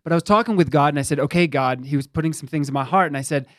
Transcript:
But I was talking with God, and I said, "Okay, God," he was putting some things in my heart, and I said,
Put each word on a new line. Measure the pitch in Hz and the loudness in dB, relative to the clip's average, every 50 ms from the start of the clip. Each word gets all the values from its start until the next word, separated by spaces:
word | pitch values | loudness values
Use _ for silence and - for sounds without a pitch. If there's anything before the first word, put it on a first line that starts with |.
| - | -2
But | 160 165 | 0 0
I | |
was | 165 - | 0 2
talking | - 208 220 233 233 214 | 4 2 2 4 2 2
with | 180 160 123 | 2 2 4
God, | 156 147 139 147 | 4 4 4 4
and | 143 143 | 2 0
I | |
said, | 135 - 151 139 | -2 -2 -2 -2
"Okay, | 139 - - 175 175 | -2 0 2 2 2
God," | 156 135 139 131 127 127 127 127 | 2 2 0 0 0 -2 -4 -6
he | 135 151 | -4 -4
was | 151 131 | -4 -4
putting | _ - 165 156 160 | _ -6 -4 -4 -4
some | 156 - 143 | -4 -6 -10
things | - 165 151 143 | -6 -4 -4 -4
in | 135 139 | -2 -2
my | 139 131 | -4 -4
heart, | 123 175 190 180 | 0 2 0 2
and | 156 143 | 0 -2
I | 135 | -6
said, | 135 - 156 139 131 _ _ | -6 -4 -4 -4 -4 _ _